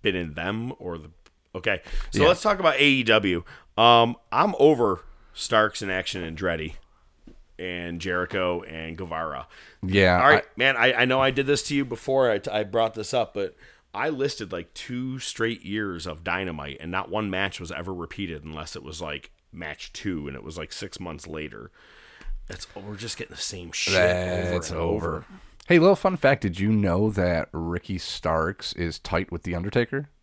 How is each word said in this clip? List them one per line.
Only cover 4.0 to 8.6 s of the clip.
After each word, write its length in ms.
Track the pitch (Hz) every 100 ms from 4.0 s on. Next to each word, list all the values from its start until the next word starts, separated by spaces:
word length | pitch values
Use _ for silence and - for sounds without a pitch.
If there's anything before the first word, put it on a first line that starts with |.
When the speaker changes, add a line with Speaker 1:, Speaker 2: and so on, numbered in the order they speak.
| 117 120 _
Speaker 1:
I'm 240 | 123 196 -
over 420 | 143 139 113 90 - - -
Starks 480 | - - 110 107 -
in 80 | 101
Action 340 | 92 - 95
and 140 | 82 80
Andretti 380 | 92 82 78 - - _ _ _ - - _ -
and 420 | 90 87 87 85
Jericho 640 | 92 90 90 101 90 87